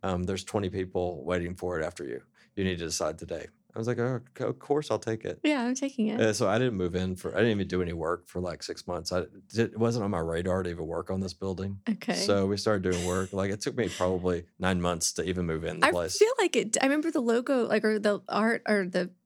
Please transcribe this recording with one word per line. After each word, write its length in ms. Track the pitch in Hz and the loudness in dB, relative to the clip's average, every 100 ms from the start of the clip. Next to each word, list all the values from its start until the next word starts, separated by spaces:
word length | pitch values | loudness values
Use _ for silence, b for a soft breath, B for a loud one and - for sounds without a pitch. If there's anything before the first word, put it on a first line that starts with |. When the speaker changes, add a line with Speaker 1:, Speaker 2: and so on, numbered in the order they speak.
Speaker 1:
Um, 220 | 98 90 | 0 0
there's 180 | 90 95 | 0 -4
twenty 240 | - 110 98 | -2 -2 -2
people 560 | 95 92 92 90 85 | -4 -4 -2 -2 -4
waiting 300 | 67 90 87 | -2 -2 -2
for 240 | 87 90 87 | -4 -4 -2
it 60 | |
after 200 | 78 - | -2 -4
you. 180 | 71 62 - b b - | -8 -8 -12 b b -2
You 80 | |
need 140 | 95 87 | -2 0
to 60 | 85 | -2
decide 320 | 76 80 80 | -2 -2 -2
today." 280 | 80 82 - _ _ | -8 -8 -8 _ _
I 40 | - | -6
was 80 | 113 | -2
like, 120 | 120 | 0
"Oh, 220 | 120 127 120 - | 0 -2 -8 -6
c-, 80 | |
of 140 | 127 127 | -4 -4
course 320 | - 147 151 | 0 0 2
I'll 80 | 107 | -2
take 260 | - 110 | 0 -4
it." 140 | - - | -4 -2
Speaker 2:
Yeah, 180 | 302 294 | 0 2
I'm 120 | 240 254 | 0 -2
taking 320 | 277 269 214 | -4 0 0
it. 120 | 220 | 4
Speaker 1:
Uh, 120 | 110 | 4
so 160 | 101 107 | 4 4
I 100 | 107 | 4
didn't 160 | 127 | 2
move 200 | 104 90 90 | 2 0 0
in 180 | 92 92 | -2 -2
for, 140 | - | -2
I 60 | 92 | 2
didn't 140 | 117 | 4
even 160 | 104 87 | 4 0
do 120 | 90 | 0
any 140 | 87 | 0
work 320 | 85 80 87 - | -2 -2 -2 -4
for, 100 | 90 | -6
like, 220 | 90 80 | -4 -6
six 240 | - 82 - | -8 -10 -6
months. 260 | 87 82 | -6 -2
I, 100 | 90 85 - - 107 | -2 -2 -10 -8 0
it 220 | 113 107 | 0 2
wasn't 260 | 117 120 | 0 2
on 60 | 101 | 0
my 80 | 95 | 0
radar 440 | 82 82 90 92 | 0 0 0 0
to 60 | 90 | 0
even 180 | 85 80 | -4 -4
work 240 | 82 90 | -4 -4
on 100 | 95 | -4
this 120 | 95 | -4
building. 460 | - 98 90 98 98 - | -4 -6 -4 -4 -6 -4
Speaker 2:
Okay. 240 | 208 - | -4 -2
Speaker 1:
So 320 | 175 190 101 139 | -2 2 4 4
we 120 | - | 2
started 240 | - 104 | 2 2
doing 240 | 92 90 90 | 2 0 2
work. 260 | 92 95 | 0 0
Like, 180 | 98 98 | -2 -2
it 120 | 95 | -2
took 120 | - | -4
me 140 | 127 104 | -2 -2
probably 560 | - 90 92 90 87 87 _ | 2 2 2 2 0 -4 _
nine 200 | 92 92 | 0 2
months 300 | 87 85 - | 2 2 0
to 100 | - | -2
even 220 | 82 90 85 | -2 0 0
move 180 | 80 | 0
in 160 | 82 85 | -2 2
the 60 | 277 | 2
Speaker 2:
I 40 | |
Speaker 1:
place. 280 | 87 82 - | 2 -2 4
Speaker 2:
feel 140 | 427 508 | 4 4
like 160 | 370 | 2
it, 220 | 247 220 - | 2 0 2
I 20 | |
remember 260 | 269 294 320 | 2 2 0
the 100 | 311 | 0
logo, 440 | 233 233 254 269 233 | 2 0 2 0 2
like, 160 | 220 | 2
or 140 | 214 214 | 2 0
the 220 | 208 202 - | 0 0 -2
art 340 | 196 220 233 - | 0 2 0 0
or 180 | 214 180 | 0 2
the 220 | 185 180 - | -2 -4 -8